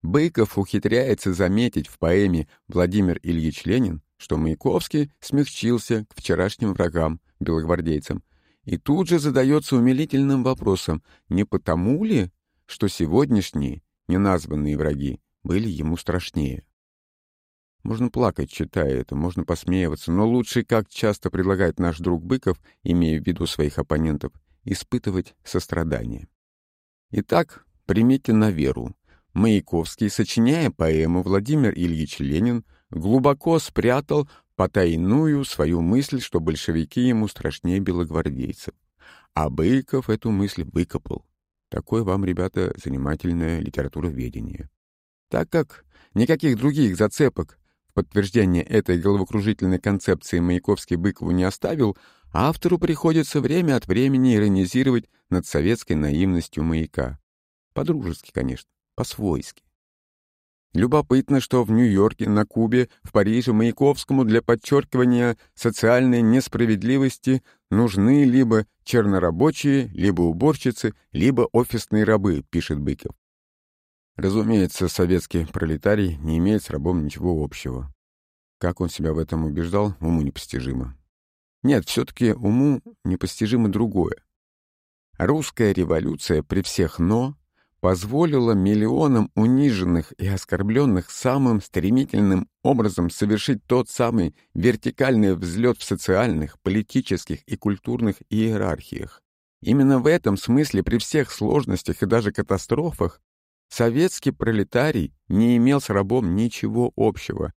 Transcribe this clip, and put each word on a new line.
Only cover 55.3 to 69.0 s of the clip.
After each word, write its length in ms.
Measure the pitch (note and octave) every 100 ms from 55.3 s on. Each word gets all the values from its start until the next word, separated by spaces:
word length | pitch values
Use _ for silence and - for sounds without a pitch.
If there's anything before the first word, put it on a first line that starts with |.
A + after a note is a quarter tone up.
| F#2
советской 500 | E2 D2 D#2+ A#2 -
наивностью 680 | D#2+ D2+ C#2+ F#2+ F2 E2 -
Маяка. 560 | D#2+ D#2+ D#2 - B1+ C#2 _ _ _ _ _
По-дружески, 560 | - D3 D#3+ G2 D#2 -
конечно, 360 | - C2 B1+ - _ _
по-свойски. 680 | - A#2 - G#2 D2 - - _ _ _ _ _ _ _ _ _ _ _
«Любопытно, 680 | - A#2+ D3+ D3 C3 C3 C#3
что 240 | - B2+
в 60 | G#2+
Нью-Йорке, 580 | A2 A#2+ F#2+ G#2+ - G#2+
на 160 | G#2
Кубе, 460 | G#2+ - A2+ B2 B2 _
в 100 | -
Париже 420 | A2 G2+ A2+ B2
Маяковскому 680 | A2 A#2 A2 C#3 C#3+ - C3+
для 180 | A#2+ A2+
подчёркивания 960 | - A#2+ - C#3+ C#3 B2+ B2 A#2+ A#2+ A2+ _
социальной 640 | - A#2 G#2+ A2+ B2 C3 B2
несправедливости 1200 | A2+ B2 - A2 A#2 G#2+ A2 C3+ C3+ - - C3 _ _ _
нужны 540 | G2 A#2 F#2+ G#2 C#3
либо 420 | C#3 B2 B2 A2 G#2+ _
чернорабочие, 1040 | - A#2+